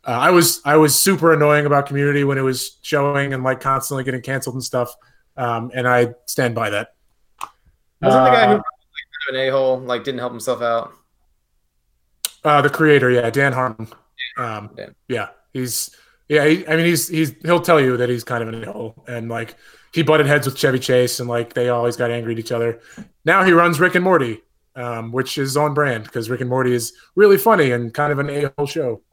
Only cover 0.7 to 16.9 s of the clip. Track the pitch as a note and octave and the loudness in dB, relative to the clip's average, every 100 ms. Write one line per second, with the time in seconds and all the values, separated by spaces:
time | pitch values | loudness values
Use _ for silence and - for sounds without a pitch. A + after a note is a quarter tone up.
0.7 | D3+ D#3 - G3 F#3 E3 D#3 D3 D3 D3 | 4 6 4 0 2 4 4 4 2 2
1.7 | C#3+ C#3 C#3+ C#3+ C#3+ C#3 C3+ C3+ B2+ - | 0 0 -2 0 0 0 0 -2 -4 -8
2.7 | _ - D3 C#3+ C#3+ C#3 C3+ C3 C3 C3+ | _ -4 0 0 0 -2 -2 -2 -2 -2
3.7 | C3+ - C3+ B2+ B2+ B2 C3+ C3 B2+ A#2+ | -2 -2 -6 -4 -6 -6 -6 -6 -10 -6
4.7 | B2+ A#2+ - _ _ _ - A#2+ A#2 A#2+ | -4 -4 -8 _ _ _ -8 -4 -4 -6
5.7 | B2 B2 B2 A#2+ - - - B2 A2+ G#2+ | -4 2 2 2 -4 -8 -2 -2 -2 -4
6.7 | G2+ A#2 _ _ _ _ _ - _ _ | -4 -8 _ _ _ _ _ -16 _ _
7.7 | _ _ _ - C3 B2+ B2+ - - - | _ _ _ 2 4 6 6 4 2 -2
8.7 | _ _ - - - C#3 C3 C3 C3+ C3 | _ _ -20 -20 -12 -8 -4 -2 0 0
9.7 | B2+ B2+ B2 C3+ B2+ B2 A#2+ A#2+ A2+ A#2+ | -2 -4 -6 -4 -6 -8 -8 -6 -4 -2
10.7 | A#2 - _ _ _ _ _ _ _ _ | -2 -6 _ _ _ _ _ _ _ _
11.7 | _ _ _ _ _ - _ D#3 D3 C#3+ | _ _ _ _ _ -14 _ 2 4 2
12.7 | - D#3 C#3+ B2+ B2 A#2 C3+ C#3 B2+ B2+ | 2 4 4 4 2 0 0 0 0 -4
13.7 | A2 A2 - _ - B2+ - A#2+ G#2+ G#2 | -6 -16 -16 _ -18 -14 -10 -10 -10 -14
14.7 | - - _ - A#2+ G2 _ _ C3 B2 | -18 -18 _ -8 -8 -8 _ _ -8 -6
15.7 | - - _ _ _ _ D3 D3 E3+ F3+ | -6 -10 _ _ _ _ 2 2 0 0
16.7 | D#3+ E3+ | 0 2